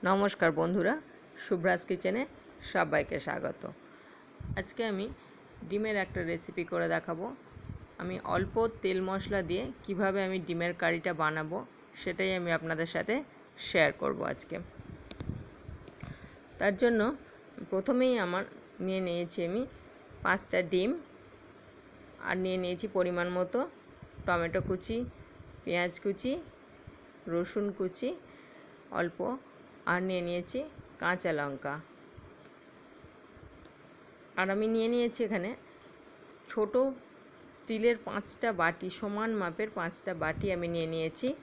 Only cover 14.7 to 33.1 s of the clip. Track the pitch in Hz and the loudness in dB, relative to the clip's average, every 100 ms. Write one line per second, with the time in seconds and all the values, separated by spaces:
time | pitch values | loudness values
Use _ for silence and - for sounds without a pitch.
14.7 | - - - - - - - - - - | -14 -14 -14 -14 -12 -8 -8 -8 -14 -14
15.7 | - - - - - - - - - 196 | -14 -14 -16 -14 -14 -16 -20 -20 0 0
16.7 | 196 240 233 214 285 - - - - - | 4 4 6 4 0 -8 -20 -18 -14 -2
17.7 | 190 190 247 254 240 180 180 196 - - | 0 2 4 6 4 2 0 -2 -10 -20
18.7 | - 185 190 185 170 175 - 170 196 262 | -4 -2 0 0 0 -2 0 0 0 -2
19.7 | - - - - - - 185 - 180 175 | -8 -20 -20 -20 -2 2 2 2 0 4
20.7 | 180 196 330 - - - - - - - | 4 4 0 -4 -20 -20 -20 -20 -20 -20
21.7 | - - - - - - 180 185 185 180 | -20 -20 -20 -20 -12 -2 0 2 0 0
22.7 | 180 214 190 180 175 175 180 180 233 330 | -2 0 2 2 2 2 2 2 2 0
23.7 | - - - - - - 175 165 175 180 | -4 -20 -18 -18 -8 0 2 2 0 0
24.7 | 185 - 226 240 - - - - - - | -2 -2 -2 -2 -8 -20 -18 -18 -12 -2
25.7 | 170 175 170 202 196 247 302 320 - - | 0 0 0 -2 0 0 -2 -4 -18 -20
26.7 | - - - - - - 170 180 - 202 | -20 -18 -18 -20 -14 -2 0 2 0 0
27.7 | 196 185 185 247 359 - - - - - | 0 -2 0 -2 -4 -10 -20 -20 -20 -20
28.7 | - - - 175 - 196 262 - - - | -20 -6 -2 -2 0 -2 -2 -8 -20 -20
29.7 | - - 180 185 185 175 175 175 254 302 | -8 0 2 2 0 0 -2 -2 -4 -4
30.7 | - - - 170 180 180 156 143 135 147 | -10 -18 -2 0 2 2 2 0 -2 -4
31.7 | 147 160 - - - - - - - - | -6 -10 -20 -20 -18 -20 -20 -20 -20 -20
32.7 | - - - - | -20 -20 -20 -20